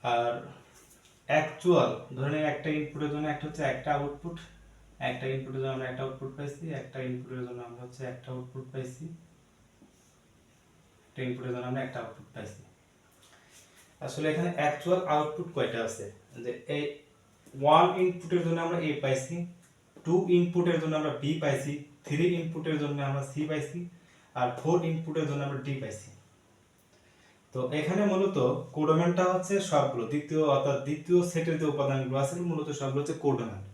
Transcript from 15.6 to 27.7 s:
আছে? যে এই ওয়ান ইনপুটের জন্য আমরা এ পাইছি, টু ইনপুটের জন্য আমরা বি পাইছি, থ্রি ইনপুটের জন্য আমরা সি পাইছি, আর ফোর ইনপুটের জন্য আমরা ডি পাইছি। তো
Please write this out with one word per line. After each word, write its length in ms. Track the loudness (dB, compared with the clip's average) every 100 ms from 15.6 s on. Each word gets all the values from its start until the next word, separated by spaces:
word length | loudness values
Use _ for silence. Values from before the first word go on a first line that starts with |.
| -2 -2 -4
আছে? 180 | -6 -12 -14 -20 -10
যে 80 | -8 -8 -6 -4
এই 80 | -4 -8 -20 _ _ _ -18 0
ওয়ান 260 | 6 8 8 4
ইনপুটের 380 | 0 0 0 2 2
জন্য 120 | 0 0
আমরা 120 | 0 0
এ 20 | 0
পাইছি, 320 | 0 0 -2 -6 -6 -10 _ _ _ -10 2
টু 100 | 2 6 4
ইনপুটের 400 | 6 2 2 2
জন্য 120 | 2 0
আমরা 120 | 0 -2
বি 100 | -2 0
পাইছি, 300 | 2 0 -2 -6 -10 -18 -4
থ্রি 200 | 2 2 2
ইনপুটের 380 | -2 -4 -2 0
জন্য 160 | 0 -2 -2
আমরা 140 | -2 -4
সি 100 | -4 -2
পাইছি, 300 | -2 -4 -8 -10 -14 -20 -20 _ -2
আর 80 | -2 0
ফোর 180 | 2 2 2
ইনপুটের 360 | -2 -2 -2 0
জন্য 120 | -2 -2
আমরা 120 | -4 -4
ডি 80 | -6
পাইছি। 280 | -6 -10 -14 -20 -20 _ _ _ _ _ _ _ _ _ -20 _ _
তো 60 | -4 -2